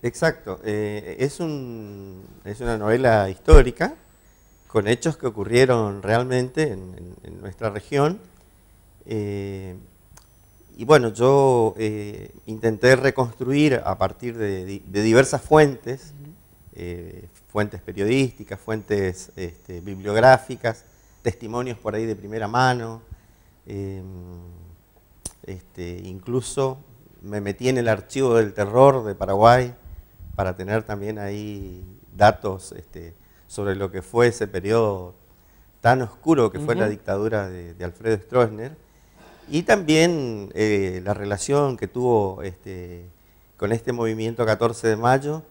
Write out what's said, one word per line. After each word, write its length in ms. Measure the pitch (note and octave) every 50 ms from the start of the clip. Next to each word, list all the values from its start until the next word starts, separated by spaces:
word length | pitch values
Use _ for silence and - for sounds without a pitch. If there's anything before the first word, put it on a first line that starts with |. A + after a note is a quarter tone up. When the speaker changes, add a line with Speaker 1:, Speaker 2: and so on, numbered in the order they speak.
Speaker 1:
Exacto, 580 | - A#2+ A#2+ - - D#3+ D#3 - - G#2+ F#2+ - -
eh, 500 | G#2+ G#2 G#2 G#2+ G#2 G#2 G#2 G2+ - E2+ -
es 200 | B2+ C#3+ C#3+ -
un, 840 | F3+ D#3+ D3+ C#3+ C3 B2 A#2 A2+ G#2+ G2+ G2+ G2 G2 G2 F#2 F#2 G2 - - - -
es 160 | - G#2 A2+
una 180 | B2+ A#2 A#2 G#2+
novela 520 | G#2 G#2 A2+ A#2+ C3 B2 A2+ G#2+ G2+ F#2+
histórica 640 | F#2+ - - - D#3+ D3+ B2+ B2 B2 - D#3+ A3 D#4+ - _ _ _ _ _ _ _ _ _ _ _ _ _ _
con 200 | - A2 G2 G#2
hechos 300 | A#2+ B2 - E3 D3+ -
que 100 | - B2+
ocurrieron 760 | G#2+ G#2+ G2+ F#2+ A2+ A#2+ C3 B2+ B2+ A#2 A2 G#2 G2 G2+ F#2+
realmente 680 | F#2+ A2 A#2 B2+ B2+ B2+ B2+ B2 B2+ C3 D#3 D#3 D3
en, 220 | G#2 F#2+ F#2 F#2 F2+
en, 200 | - E2+ F2 - - _
en 180 | - E2 F2
nuestra 280 | F#2 G2+ F#2 - A2+ A2
región. 500 | G2+ G#2 - - C#3+ C#3 C#3+ D3+ F3+ G#3 - - _ _ _ _ _ _ _ _ _ _ _ _ _ _ -
Eh, 680 | - A2+ A2 G#2 G2+ G2+ G2+ G2 G2 G2 G2 F#2+ F#2+ F2+ F#2 - - _ _ _ _ _ - _ _ _ _ _ _ _ _ _ _ - -
y 80 | A2+
bueno, 240 | A#2 D#3 D3 B2 A2+
yo, 640 | G#2 G#2+ A#2+ C3 C#3 C#3 C#3 C3+ B2+ A#2+ A2+ A2 F#2 G2+
eh, 540 | A2 G#2+ G#2+ G#2+ G#2 G#2 G#2 F#2+ F#2+ - - - _
intenté 500 | - A2 A2 A2 A#2 A2 G#2 - B2 C3
reconstruir 840 | B2 B2+ C#3 C3 - B2+ A#2+ A2+ - B2+ B2 C3+ C#3+ D3+ D3+ C3 - -
a 140 | - F#2+ -
partir 400 | F#2+ F#2+ - - - B2 A#2 A#2
de 280 | A2 G2+ G2 F#2+ F#2
di-, 180 | F#2 G2 G2 -
de 160 | - F#2 G2+
diversas 400 | G#2+ A2+ A2+ A#2+ C3+ - - C3
fuentes, 720 | - - D#3 D#3 D3+ C#3+ C3+ - - A#2 B2+ C#3 - - - C#3+
Speaker 2:
Ujú. 100 | C#3+ D3 E3 _ _ _ _ _ _ - -
Speaker 1:
eh, 520 | - F2 F2 F2 F2 F2 E2+ - F#2 - F#2 _ _ _ _
fuentes 300 | _ G#2 G#2 G#2 - F#2+
periodísticas, 800 | - - G2+ G2+ G2 G#2 B2 C3+ C3+ B2 - _ G#2+ - G2 F#2+
fuentes, 720 | - - A2 A2 G#2 - G#2+ G2+ G2 F#2 F2+ - - - -
este, 460 | - F#2+ E2+ E2+ - _ - F#2 E2+
bibliográficas, 1040 | E2+ G2+ G2 F#2+ F#2+ G#2 G2+ A2 A#2 C3 C3 B2 - - F#2+ F#2 - A#2 A2 - _ _ _ _ _ _ _ _ -
testimonios 540 | B2 G#2+ - - A2 A2 A#2+ B2 B2+ A#2+ A2
por 180 | - G#2+ G#2
ahí 100 | A2 A2+
de 100 | A2+ G#2+
primera 320 | F#2+ G2 G2+ G#2+ A2+ A2 G2+
mano. 540 | A2+ B2 B2+ C3 B2+ B2 A2+ A2+ A2+ A2+ - _ - - _ _ _ _ _ _ _ _ _
Em, 380 | - G#2 G2 G2 G2 F#2+ F#2+ F#2 F#2+ F#2+ F2+ F2+ F2+ F2+ F2 F2 F2 F2 F2 F2 E2+ E2 _ _ _ _ _ _ _ _ _ _ - - _ -
este, 560 | - F#2+ F2+ - _ _ - F2+ F2 F2 F2+ F#2
incluso 760 | F#2 F#2 F#2+ - - A#2+ B2+ A#2+ - - - C3+ C3+ C3 C3+ - _ - _ _ _ _ _
me 200 | - G2 G#2 G#2+
metí 260 | G2+ G2+ G2 - B2 B2+
en 80 | C3 B2+
el 120 | A#2+ A2+
archivo 460 | A2 G2 G2+ - - C3+ C3+ B2+ A#2
del 180 | A#2 A2 G#2 F#2+
terror 500 | - G#2 G2 G#2+ B2 C3+ C#3 C3 C3 A2+
de 120 | G#2+ G2
Paraguay 580 | - G2+ F#2+ G2 G2 A2 A#2 A#2+ B2+ B2+ B2 B2 - _ - - - - _ _ _ - - -
para 200 | - G2 F#2 F#2
tener 280 | F#2 F#2 F#2+ G#2 A2 A2
también 360 | - G#2+ G2+ G2 G#2+ G#2+ G#2+
ahí 640 | G2+ G2 G2+ G#2 G#2+ G#2 G#2 G2+ F#2 F#2 F2+ F#2 - - - - - _ -
datos, 560 | F#2 G2+ G#2+ G#2+ - - G#2 F#2+ F#2+ - -
este, 440 | - - E2+ _ - - E2+ E2+ F2+ _ _ _ _ _ _ _
sobre 280 | - - G2+ G2+ F#2+
lo 160 | G2 G2 F#2
que 100 | F#2 G2
fue 260 | F2+ - - A2+ A#2+ A#2+
ese 200 | A2+ - A2 G2
periodo 680 | - F#2+ F2+ G2+ A2 A#2 A2+ G#2+ G2+ F#2 F2+ F2+ F#2 _ _ _ _ _ _ _ _ _ _ _ _ _
tan 220 | - A#2 B2 C3 B2
oscuro 480 | G#2+ - - - D#3 E3 C#3+ A#2+ G#2+
que 80 | F#2 -
fue 160 | D3 D3+ A#2+
la 80 | A#2 A2+
Speaker 2:
Ujú. 80 | G#2+
Speaker 1:
dictadura 580 | G#2+ G#2+ _ - G2 G2 G#2 A2 A2+ G#2+ G2 F#2+
de, 240 | F#2 F2+ F2 F2 E2+
de 100 | F2 F2+
Alfredo 320 | F2+ F2 - A2 A2+ A2+ G2+
Stroessner, 600 | - - - B2+ A#2+ A2 G#2+ G#2+ A2+ C3+ D#3+ - _ _ _ _ _ _ _ _ - - - _ - -
y 120 | - D#3 F3
también, 880 | - A3+ G#3 F3+ D3+ D#3 D#3 E3 F3 F3 D#3 C#3 B2 A2+ G#2 G2+ G2 -
eh, 480 | F2+ G#2+ G#2+ G#2 G2+ G2 F#2 F2+ F#2 F2+
la 120 | G2 G#2
relación 600 | G2 G#2 G2+ G2+ G2 - - C#3 C#3+ D3 C#3 B2+
que 120 | A2+ - F#2
tuvo, 560 | - B2 B2 B2 A#2+ A2 G#2 G2 F#2 F#2+ D#2+
este, 640 | G2 F2+ - _ G#2 F#2+ F2+ F2+ F2 F2 F2 F2 F2+ - _ _ _ _ _ _ _ _ _
con 140 | - G#2
este 200 | A2+ A#2 A#2 -
movimiento 540 | B2 A#2+ A#2 A2+ A2 A2 A2 A2+ A#2 A2+ A#2+
catorce 420 | A2 G#2+ G2 A#2 A#2 A#2 - - A2+
de 80 | A2
mayo 460 | G#2 A#2 A#2+ C3 C3+ C#3 D3 D3+ D#3+ D#3 -